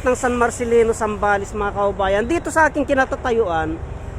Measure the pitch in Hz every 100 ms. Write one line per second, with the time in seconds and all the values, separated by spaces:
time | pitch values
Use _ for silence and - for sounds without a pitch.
0 | 254 247 254 247 240 240 233 233 226 226
1 | 214 202 208 202 196 214 202 196 202 190
2 | 190 202 233 339 339 320 302 294 269 269
3 | 262 269 254 226 196 160 160 160 - -
4 | -